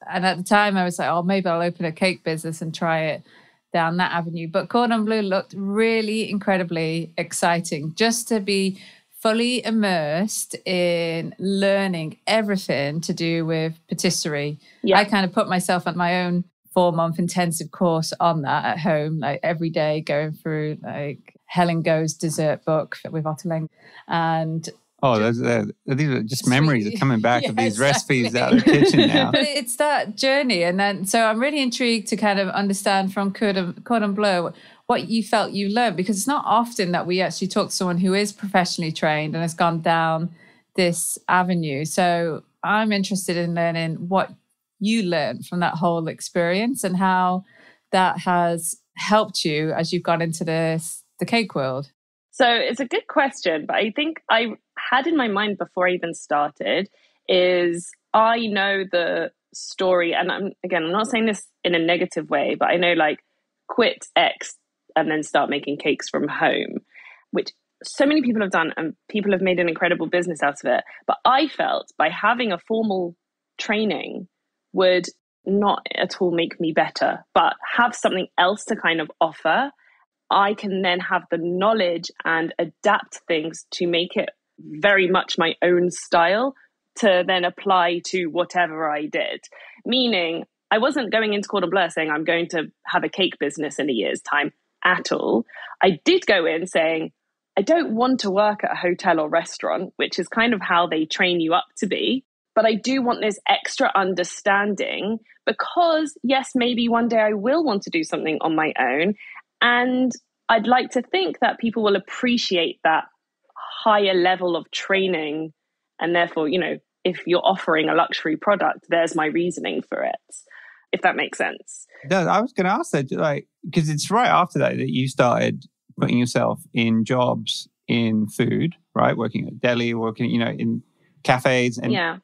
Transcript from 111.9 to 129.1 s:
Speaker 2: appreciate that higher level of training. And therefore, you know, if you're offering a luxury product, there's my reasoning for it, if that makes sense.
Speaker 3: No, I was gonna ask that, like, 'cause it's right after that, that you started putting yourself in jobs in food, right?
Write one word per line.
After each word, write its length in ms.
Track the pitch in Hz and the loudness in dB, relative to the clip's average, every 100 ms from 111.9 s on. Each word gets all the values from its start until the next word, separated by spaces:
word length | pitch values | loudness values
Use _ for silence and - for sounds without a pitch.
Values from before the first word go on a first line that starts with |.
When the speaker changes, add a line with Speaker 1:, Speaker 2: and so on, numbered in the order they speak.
| 202 | 0
Speaker 2:
appreciate 840 | - - 247 240 - 175 165 - | -2 -4 0 0 0 0 0 0
that 220 | 160 156 - _ _ _ _ - | 2 2 -2 _ _ _ _ -16
higher 580 | - - 226 208 196 | -14 -2 2 4 4
level 420 | 185 180 185 180 165 | 4 4 2 0 -2
of 140 | - | -4
training. 840 | - - 190 190 165 151 156 160 - _ _ _ - | -10 0 0 2 0 -2 -4 -8 -12 _ _ _ -6
And 160 | 165 175 | 0 2
therefore, 320 | 170 170 151 | 0 0 0
you 120 | 180 | 0
know, 180 | 156 151 - _ | -2 -6 -12 _
if 220 | 185 170 - | -4 -4 0
you're 200 | 175 - | 2 2
offering 440 | 190 - 160 156 | 2 0 0 2
a 60 | 156 | 2
luxury 420 | - - 165 156 | 2 -2 -4 -2
product, 480 | - 196 156 - - | 0 2 0 -2 -2
there's 260 | 170 165 165 | 0 2 0
my 100 | 156 | -2
reasoning 540 | 165 175 165 - 80 | 0 -2 -4 -4 -6
for 220 | - - | -6 -4
it, 120 | 65 - - - - - - - _ | -4 -6 -10 -20 -20 -20 -20 -20 _
if 100 | 185 | -2
that 140 | 185 - | 0 0
makes 220 | 147 - | -4 -4
sense. 480 | 87 - - - - - 139 | -6 -6 -14 -20 -20 -20 -2
Speaker 3:
No, 180 | 190 170 | 0 2
I 140 | 180 | 2
was 120 | 240 | 0
gonna 160 | - 180 | -2 0
ask 220 | 226 339 | 0 0
that, 200 | 147 135 | -2 -2
like, 360 | - 160 147 - _ 170 | -2 -2 -2 -6 _ -4
'cause 160 | 175 156 | 0 0
it's 220 | 147 - | -2 0
right 160 | 214 220 | 2 4
after 320 | 160 180 143 | 4 2 2
that, 180 | 127 123 | 0 0
that 120 | 131 | -2
you 160 | 127 131 | -2 -2
started 580 | - 123 117 117 110 - _ _ - | 2 2 4 0 -2 -10 _ _ -4
putting 180 | 131 120 | 0 2
yourself 420 | 120 127 113 107 - | 2 0 0 -2 -6
in 320 | 120 117 113 107 | -2 2 2 2
jobs 640 | 127 123 117 110 - - _ - | 2 2 0 -4 -8 -10 _ -2
in 400 | 120 113 110 107 | 0 2 0 -2
food, 480 | - 113 107 165 - _ | -2 0 0 -2 -4 _
right? 220 | - 120 | 0 2